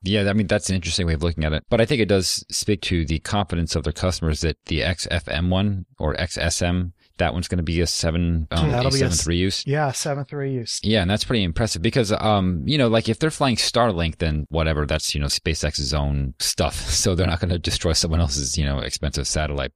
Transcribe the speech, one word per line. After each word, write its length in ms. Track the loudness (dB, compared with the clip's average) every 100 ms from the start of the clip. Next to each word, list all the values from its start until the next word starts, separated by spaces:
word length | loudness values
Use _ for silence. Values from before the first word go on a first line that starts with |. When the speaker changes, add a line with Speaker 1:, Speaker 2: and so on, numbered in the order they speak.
Speaker 1:
Yeah, 280 | 0 2 2
I 20 |
mean, 140 | 2 2
that's 240 | 0 0
an 60 | -2
interesting 300 | 0 0 0
way 80 |
of 80 | 2
looking 220 | 0 0
at 80 | 0
it. 120 | 0 0
But 140 | 2
I 20 |
think 160 | 4 4
it 80 | 4
does 340 | 4 2 -4 -4
speak 300 | -4 0 0
to 220 | 0 0
the 140 | 0 -2
confidence 580 | 0 -2 0 -2 -2 -2
of 80 |
their 80 | -2
customers 480 | -2 -2 0 -2 0
that 160 | -2 -4 -4
the 160 | -2
X 240 | 0 -2 -2
F 180 | -4 -2
M 220 | -2 0
one 340 | 2 0 -2 -8 -4
or 200 | -2 -2
X 200 | -4 -2
S 240 | -2 0
M, 320 | 0 0 -2 -8 _ -2
that 160 | -2
one's 160 | 0 -2
gonna 160 | -2
be 160 | 0 0
a 60 | 0
seven, 600 | 0 0 0 0 0 -2
um, 200 | 0 0
Speaker 2:
That'll 180 | 2 0
Speaker 1:
a 20 |
Speaker 2:
be 60 | 2
a 140 | 2
Speaker 1:
seventh 100 | 0
Speaker 2:
s-, 60 | 0
Speaker 1:
reuse. 360 | 0 0 -2 -2
Speaker 2:
yeah, 240 | -2 -2
seventh 380 | -2 -4 -6 -6
reuse. 500 | -6 -4 -4 -6 -4
Speaker 1:
Yeah, 180 | 0 2
and 80 | 2
that's 140 | 0
pretty 180 | 0 0
impressive 400 | 0 0 -2 0
because, 300 | 0 2 0
um, 500 | 0 2 2 2 0
you 140 | 0 2
know, 80 | 4
like, 220 | 2 2
if 100 | 0
they're 120 | 0
flying 260 | 2 0 2
Starlink, 600 | 0 2 2 2 -2 0
then 260 | -2 -2 -2
whatever, 360 | 0 0 0 0
that's, 280 | -2 -2 -2
you 40 |
know, 60 | -2
SpaceX's 680 | -2 -2 -2 -2 -2 -2
own 400 | 0 0 0 -2 -4
stuff. 380 | -4 0 -2 -2 -2
<laughs> 80 | 0
So 160 | 2
they're 120 | 2 2
not 140 | 0
gonna 180 | 0 -2
destroy 340 | -2 -2 0
someone 260 | 0 2 2
else's, 380 | 2 0 -2 0
you 60 |
know, 160 | 0 -2
expensive 460 | -4 -4 -4 -4 -2
satellite. 460 | -2 -2 -2 -6